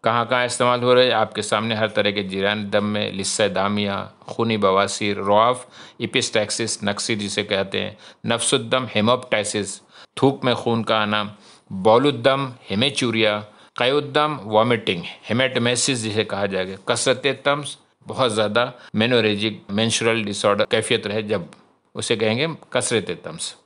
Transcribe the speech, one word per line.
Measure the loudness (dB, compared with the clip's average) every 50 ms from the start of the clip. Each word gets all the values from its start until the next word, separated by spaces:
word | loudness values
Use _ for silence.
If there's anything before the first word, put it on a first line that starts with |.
| 2
कहाँ | 2 2 2 2
कहाँ | 2 2 0 0
इस्तेमाल | 0 0 0 2 2 2 2
हो | 4 4 6
रहे | 6 6
हैं? | 6 4
आपके | 2 0 0 -2 -6
सामने | -2 0 0 0 0 0 0
हर | 0 0
तरह | 0 0 0 0 0
के | 0 -2 -4
जिरान | -4 -4 -2 0 0 0 -2 -4 0
दम | 0 0 0
में, | 0 -2 -2 -4 -4
लिस्सा | -6 -6 -6 -6 0 0 0
दामिया, | 0 2 0 0 0 0 0 -2 -2 -4 -4 -6 -10 -14 _ -16
खूनी | -14 -4 -2 0 0 0
बवासीर, | 2 2 4 4 4 2 2 -2 -4 -2 -2 -2
रवाफ, | -2 0 4 4 6 6 4 2 0 -6 -18 -20 -20 -20 -20 -10 _
epistaxis, | -8 -2 -2 -2 -2 2 0 0 0 0 -2 -4 -4 -4 -4 -4 -4
नक्सी | -4 -4 -4 -4 -4 -4
जिसे | -4 -4 -4 -4 -4 -2
कहते | -2 -2 -2 -2 -2 -4 -6
हैं, | -6 -6 -10 -14 -20 -20 -20 _ -2
नफ्सुद्दम, | -2 -2 0 0 0 0 0 0 0 -2 -2 -2 -2 -2
हेमोप्टाइसिस, | 0 2 4 2 2 0 -2 -2 -2 -2 -2 -4 -4 -4 -6 -8 -14 _ _ _ -20 -20 _ _ 2
थूक | 2 2 2 2 0
में | 0 0
खून | 0 0 -2 -2 0 0
का | 2 2 2
आना, | 2 0 0 -2 -2 -4 -8 -16 -20 -20 -20 -20 _ _
बौलुद्दम, | -10 0 4 6 6 6 6 4 0 2 2 2 2 2 -2 -6 -8 -16 -10 -6
हेमेचूरिया, | -2 0 0 0 0 -2 -2 -2 2 2 2 2 2 0 -6 -10 -18 -20 -20 -18 _
कयुद्दम, | -2 0 0 0 0 -2 0 0 0 0 0 -2 -6 -6
वॉमिटिंग, | 2 4 4 4 4 2 0 0 -2 -4 -4 -4 -12 -16 -16 -6 -4
हेमेटोमेसिस | 0 0 0 0 0 0 0 0 0 0 0 -2 -2 -2
जिसे | -2 -2 0 -2 -2
कहा | -2 -2 -4 -4
जाएगा, | -2 -2 -2 -4 -4 -8 -12 -4
कसरत | -2 -2 0 2 0 0 2 0 -2 -2 0 0
तम्स, | 0 0 0 -4 -10 -14 -16 _ _ _ _ _
बहुत | -12 -2 0 0 0
ज़्यादा | 2 0 0 0 2 0 -2 -2 -4 -14 -20 -8 0
मेनोरेजिक, | 0 2 4 4 4 4 4 2 0 -2 -4 -4 -6 -12 -4
मेंस्ट्रुअल | -2 0 0 2 0 0 2 2 0 0 -2
डिसऑर्डर | -4 -6 0 2 2 2 2 2
कैफियत | 0 0 -2 0 0 0 0 0
रहे | -2 -4 -4 -2
जब, | -2 -4 -4 -4 -8 -16 -20 _ _ _ _ _ _ _
उसे | -10 -2 -2 0
कहेंगे | 0 2 0 0 0 -2 -4 -6 -10 -14 _ -4
कसरत | -2 -2 0 0 -2 -2 -2 -8 -10 -10
तम्स। | -14 -12 -10 -12 -12 -12 _ _